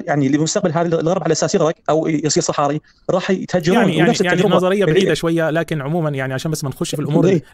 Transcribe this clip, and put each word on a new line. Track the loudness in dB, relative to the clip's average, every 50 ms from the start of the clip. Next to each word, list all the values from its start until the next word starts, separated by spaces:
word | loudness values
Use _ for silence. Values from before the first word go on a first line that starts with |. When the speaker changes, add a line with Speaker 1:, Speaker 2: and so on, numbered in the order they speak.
Speaker 1:
يعني، | -4 -2 0 0 2 2
بالمستقبل | 2 0 0 0 0 0 -2 0
هذا | 0 0 0 0 0 0
الغرب | 0 0 0 0 0
على | -2
أساس | 0 0 0 0 0
يغرق | 0 0 0 -2 -2 _ -2
أو | 0 0 0
يصير | 0 -2 -2 -2 -2 0 0
صحاري، | 0 0 -2 0 0 -2 -2 -4 -8 _ _ _ _ -2
راح | -2 -2 0 -2
يتهجرون. | -2 -2 -2 -2 -4 -2 0 2 2 4
Speaker 2:
يعني، | 4 2 2
يعني، | 2 2 2
Speaker 1:
ونفس | 2 2
Speaker 2:
يعني | 0 0 2
Speaker 1:
التجربة | 2 2 2 2
Speaker 2:
نظرية | 2 2 2 2 2 2
Speaker 1:
اللي | 2 2
Speaker 2:
بعيدة | 2 2 2 0
شوية، | 0 0 0 0 0 0 0
لكن | -2 -2 -2 -4 -4 -6
عمومًا، | -4 -4 -2 -2 -2 -2
يعني، | -4 -4 -4 -4 -6
عشان | -4 -4 -4
بس | -4 -4 -6
ما | -6
نخش | -6 -6 -6 -6 -4
في | -4
الأمور | -2 0 2 4 4
Speaker 1:
إيه. | 4 2
Speaker 2:
دي. | 2 -2 -6